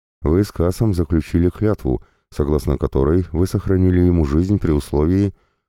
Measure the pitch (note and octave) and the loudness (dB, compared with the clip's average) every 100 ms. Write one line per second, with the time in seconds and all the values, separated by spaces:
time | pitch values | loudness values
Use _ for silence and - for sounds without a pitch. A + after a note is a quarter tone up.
0 | _ _ D#2 E2+ G#2 - E2+ - A2+ F2 | _ _ 0 2 0 -2 -2 0 0 0
1 | E2 E2 - E2+ F2 - G#2+ G2+ - B1+ | 0 -2 0 0 0 0 -2 -2 -4 -6
2 | - _ _ - D2 D2+ - C#2 C#2 C2+ | -8 _ _ -4 -2 0 0 -2 -2 0
3 | C#2 F2 F2+ D#2+ F#2 G#2 F#2+ F#2+ F#2 F2+ | 0 0 -2 -2 -2 -2 -2 2 2 4
4 | F2+ F2 D2 D2 F2+ G2+ E2+ D2+ - C#2+ | 4 2 2 0 0 0 0 -2 -2 -2
5 | D#2 F#2+ G2+ - _ _ | 0 0 -2 -4 _ _